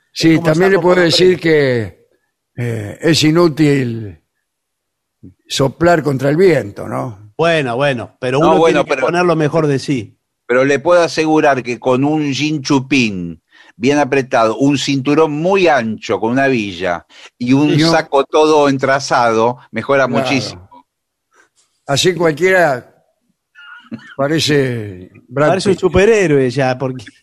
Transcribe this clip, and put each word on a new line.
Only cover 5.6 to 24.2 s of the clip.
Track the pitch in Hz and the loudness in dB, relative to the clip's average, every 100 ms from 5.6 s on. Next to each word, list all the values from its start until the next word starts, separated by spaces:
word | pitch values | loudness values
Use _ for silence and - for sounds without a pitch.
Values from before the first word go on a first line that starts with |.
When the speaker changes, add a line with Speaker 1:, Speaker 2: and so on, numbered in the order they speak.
| 135 - 175 165 | -2 0 2 2
Speaker 2:
contra | 143 135 143 | 0 -2 0
el | 156 | 2
viento, | 190 143 104 95 98 | 4 2 -2 -8 -10
¿no? | 123 131 98 107 - | -8 -8 -12 -12 -4
Speaker 1:
Bueno, | 165 160 127 117 | 0 0 -2 -2
bueno, | 143 123 95 _ | -2 -4 -8 _
pero | 127 135 | -4 0
Speaker 3:
No, | 160 | 2
Speaker 1:
uno | 160 | 4
Speaker 3:
bueno, | 165 151 | 2 2
Speaker 1:
tiene | 131 | 0
que | 135 | -2
Speaker 3:
pero, | 131 | 0
Speaker 1:
poner | 175 | 0
lo | 180 160 | 0 0
mejor | 147 165 151 | 0 0 0
de | 135 | -2
sí. | - 131 104 _ _ _ - | -2 -6 -6 _ _ _ -2
Speaker 3:
pero | 123 | 0
le | 139 139 | 2 0
puedo | 165 175 | 2 2
asegurar | 165 165 156 156 147 131 | 2 0 0 2 2 0
que | 120 113 | -4 -4
con | 127 127 | -2 0
un | 143 156 147 | 0 -2 -2
jean | 135 151 156 | -4 -4 -4
chupín | 131 151 135 143 110 95 85 82 _ _ - - | -2 -2 0 0 0 -4 -10 -12 _ _ -20 -4
bien | 123 147 | -2 0
apretado, | 131 139 131 123 113 113 | 0 -2 0 0 0 0
un | 139 135 | 0 0
cinturón | - 139 143 151 160 | -2 -4 0 2 0
muy | 147 175 196 170 | 0 -2 0 2
ancho | 139 113 104 - 95 | 0 -2 -6 -6 -4
con | 110 | -2
una | 131 139 | 0 0
villa | 123 101 85 90 85 - - - - | 0 -4 -6 -6 -6 -10 -20 -20 -8
y | 123 | 0
un | 135 151 151 | 2 2 2
Speaker 2:
Y | |
un | 165 | 2
Speaker 3:
saco | 160 156 139 | 0 0 -2
todo | 135 156 156 151 143 | 0 2 4 4 2
entrazado, | 135 135 135 - 143 117 113 113 123 - | 0 0 -2 0 0 2 2 0 -2 -10
mejora | 110 113 139 127 | -8 -2 0 0
Speaker 2:
Claro. | 135 | -2
Speaker 3:
muchísimo. | 127 123 - 90 - - _ _ _ _ _ _ _ _ _ _ - | -2 -2 -4 -12 -20 -20 _ _ _ _ _ _ _ _ _ _ -6
Speaker 2:
Así | 139 180 | -2 0
cualquiera | 170 170 143 185 190 160 123 - _ _ _ _ _ _ _ - - - - - | 0 0 0 2 2 2 -2 -8 _ _ _ _ _ _ _ -20 -20 -18 -18 -12
parece | - | -6